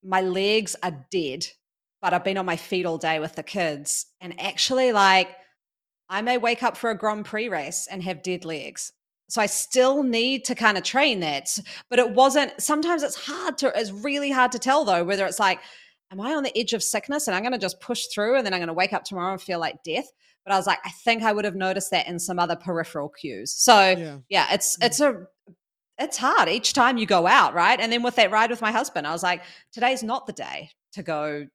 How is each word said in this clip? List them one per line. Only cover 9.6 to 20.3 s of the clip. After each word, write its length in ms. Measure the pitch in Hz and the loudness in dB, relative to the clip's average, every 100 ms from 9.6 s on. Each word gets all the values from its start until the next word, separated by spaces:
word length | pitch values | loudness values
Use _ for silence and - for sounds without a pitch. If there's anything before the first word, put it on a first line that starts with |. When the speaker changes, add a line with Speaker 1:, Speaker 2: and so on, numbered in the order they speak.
| - 254 254 277 | -2 4 4 4
Speaker 1:
need 420 | 269 226 240 269 | 0 0 0 -2
to 100 | - | -4
kinda 280 | 254 226 196 | 0 2 2
train 380 | 180 254 294 214 | 0 2 2 0
that. 240 | 165 143 | -2 -4
S-, 160 | - - - - - | -4 -8 -8 -18 -2
but 100 | 240 | 2
it 120 | 240 | 4
wasn't, 420 | 208 262 269 269 - | 6 6 6 0 -2
sometimes 420 | - 302 330 349 | -2 0 0 0
it's 140 | 285 - | -2 -6
hard 400 | - 302 370 254 | -10 -6 -6 -2
to, 140 | 269 | 0
it's 160 | - 220 | 0 -4
really 400 | 196 240 285 285 | -6 -4 -2 0
hard 220 | 269 247 | 2 2
to 60 | 247 | 2
tell 260 | 247 285 | 2 2
though, 180 | 247 180 | 4 2
whether 220 | 175 196 | 2 0
it's 140 | 190 - | -2 0
like, 200 | 202 180 - - - _ _ | 0 0 -6 -20 -20 _ _
"Am 80 | 190 | -10
I 140 | 220 | -4
on 80 | 311 | -2
the 140 | 269 208 | -2 -2
edge 180 | 233 | -2
of 80 | 226 | -2
sickness 440 | - 220 - 285 294 | -2 -4 -4 -6 -2
and 80 | |
I'm 80 | 180 | -2
gonna 160 | 220 254 | -2 -4
just 220 | 190 180 | -4 -8
push 240 | - 233 - | -8 -6 -6
through 220 | - 208 262 | -4 0 2
and 80 | |
then 80 | 220 | 0
I'm 80 | 185 | -2
gonna 140 | 170 | -4
wake 180 | 165 190 | 0 0
up 100 | 196 | 0
tomorrow 300 | - 190 180 | -6 -6 -4
and 80 | 190 | -6
feel 180 | - 175 | -6 -4
like 240 | 160 - | -4 -8
death?" 240 | - 165 285 _ _ | -6 -6 -6 _ _